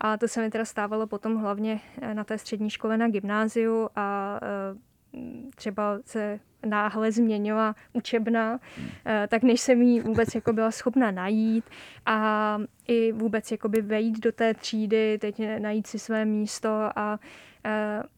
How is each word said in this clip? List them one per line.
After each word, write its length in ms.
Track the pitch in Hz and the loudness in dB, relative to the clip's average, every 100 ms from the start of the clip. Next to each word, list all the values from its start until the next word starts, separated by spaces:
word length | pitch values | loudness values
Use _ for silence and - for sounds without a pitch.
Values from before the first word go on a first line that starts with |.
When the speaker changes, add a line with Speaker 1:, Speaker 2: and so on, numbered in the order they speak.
Speaker 1:
a 160 | 214 214 | -2 0
to 120 | 226 | 0
se 120 | 233 | 0
mi 100 | 220 | -2
teda 140 | 220 | -2
stávalo 420 | 226 - 208 214 220 | -4 -4 -4 -2 -4
potom 300 | 202 220 226 | -4 -2 -2
hlavně, 440 | 208 202 220 214 - 254 | -2 -2 -2 -4 -8 -10
eh, 120 | 233 | -6
na 100 | 214 | -6
té 140 | 208 220 | -4 -6
střední 320 | - 208 214 | -6 -4 -4
škole 260 | - 220 220 | -2 0 2
na 120 | 233 | 2
gymnáziu 800 | 202 196 208 220 233 226 226 220 - | 0 0 0 0 2 2 2 0 -4
a, 440 | 202 202 196 202 | -4 -4 -4 -6
eh, 360 | - 202 196 196 - _ _ 254 247 240 262 | -6 -6 -6 -10 -18 _ _ -14 -14 -14 -16
třeba 440 | - 220 196 208 202 | -10 -8 -2 -2 -2
se 360 | - 220 208 208 - _ 220 | -6 -6 -4 -6 -12 _ -2
náhle 460 | 208 208 214 220 | 0 0 0 0
změnila 640 | 214 226 208 208 214 220 214 - | 4 2 2 0 2 0 -2 -6
učebna, 560 | 240 - 233 226 226 220 | -6 0 0 2 2 0
Speaker 2:
Hmm. 380 | 254 - - - - - | -4 -8 -12 -12 -8 -2
Speaker 1:
eh, 200 | 214 208 | 0 2
tak 120 | 226 | 4
než 180 | 247 240 | 6 6
jsem 220 | - 240 | 6 6
ji 180 | 247 233 | 6 6
vůbec 340 | 220 226 226 | 2 2 2
jako 180 | 220 233 | 0 0
byla 180 | 220 220 | 2 0
schopna 400 | - 247 262 226 | 0 0 2 2
najít 540 | 185 185 220 220 226 - - - - - | 0 0 2 4 2 -2 -12 -20 -6 -2
a 520 | 220 214 214 214 208 208 _ - | 2 2 2 0 -2 -6 _ 0
i 240 | 233 226 | 2 2
vůbec 380 | 220 220 214 - | 0 0 -2 -2
jakoby 300 | 220 214 220 | -4 0 0
vejít 360 | 208 214 226 220 | 0 0 0 0
do 120 | 226 | -2
té 220 | - 226 | 2 0
třídy, 640 | 220 - 220 214 220 220 214 | 0 -4 -2 2 2 2 0
teď 240 | 208 202 214 208 | -2 -4 -4 -4
najít 280 | 208 214 - | -2 -2 -4
si 120 | 214 | -8
své 260 | - 220 | -4 0
místo 440 | 220 214 214 - 220 214 214 - | 2 0 -2 -2 -2 0 -2 -2
a, 220 | 208 214 - - - - | -4 -4 -10 -20 -20 -10
eh, 380 | 214 214 214 214 - | -4 -2 -2 -4 -8